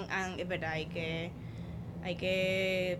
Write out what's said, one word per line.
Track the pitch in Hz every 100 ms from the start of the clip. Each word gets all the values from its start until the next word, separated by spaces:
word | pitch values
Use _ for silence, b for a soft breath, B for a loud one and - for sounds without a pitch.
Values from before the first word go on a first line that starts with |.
| 196
hay, | 190 185 180
es | 180
verdad, | 175 160
hay | 156 160
que, | 175 160 165 170 - B B B B B -
hay | 175 175
que | 185 185 185 190 185 185 185 175